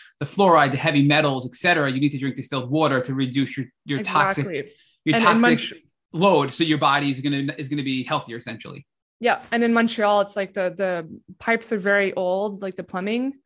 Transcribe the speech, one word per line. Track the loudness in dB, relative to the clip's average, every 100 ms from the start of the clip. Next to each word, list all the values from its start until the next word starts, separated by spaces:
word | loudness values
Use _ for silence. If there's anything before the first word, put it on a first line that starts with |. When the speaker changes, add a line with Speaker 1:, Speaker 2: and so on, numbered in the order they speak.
| -20 _
Speaker 1:
the | -8
fluoride, | 2 6 6 6
the | 2
heavy | 2 4
metals, | 4 4 2 0 -4
et |
cetera, | -2 2 2 2
you | 0
need | -2
to | -2
drink | -6 -6
distilled | -6 -6 -2
water | 0 2 2
to | -2
reduce | -2 -2 -2 -2 -4
your, | -10 _ -6
your | -6
toxic, | -2 0 0 0
Speaker 2:
Exactly. | -4 -6 -10 -16 _ _ -2
Speaker 1:
your | 2
Speaker 2:
And |
in | 4 4
Speaker 1:
toxic | 4 2 -2 -12 _ _ _
Speaker 2:
Mont- | 2
Speaker 1:
load. | 4 4 2
So | -2
your | 0 2
body | 2 2 0
is | -2
gonna, | -2 -2 -4 -6
is | -8
gonna | -6
be | -4 -4
healthier, | -4 -6 -6 -12
essentially. | -12 -14 -14 -18 -20 _ _ _
Speaker 2:
Yeah. | -2 -2 -2
And | 0
in | 2
Montreal, | 2 2 2 2 2
it's | 2 -4
like | -6
the, | -4 -4 -2
the | -4 -4 -8 -16 -20 -8
pipes | -2 -2 -2
are | -4
very | 0 2 2
old, | 0 -2 0 -2 -6
like | -10 -10
the |
plumbing. | -10 -6 -4 -2 -4 -6